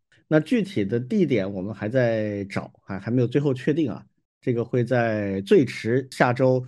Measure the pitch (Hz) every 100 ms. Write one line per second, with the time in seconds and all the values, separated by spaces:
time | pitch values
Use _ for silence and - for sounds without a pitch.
0 | _ _ - 156 151 247 190 - 98 120
1 | 127 214 156 117 95 101 92 95 104 131
2 | 120 113 107 101 98 - - _ - 95
3 | 104 127 120 143 143 127 - 147 139 76
4 | - _ _ _ - 117 110 127 110 123
5 | 117 107 101 98 98 208 127 - 110 127
6 | 131 - 135 123 131 127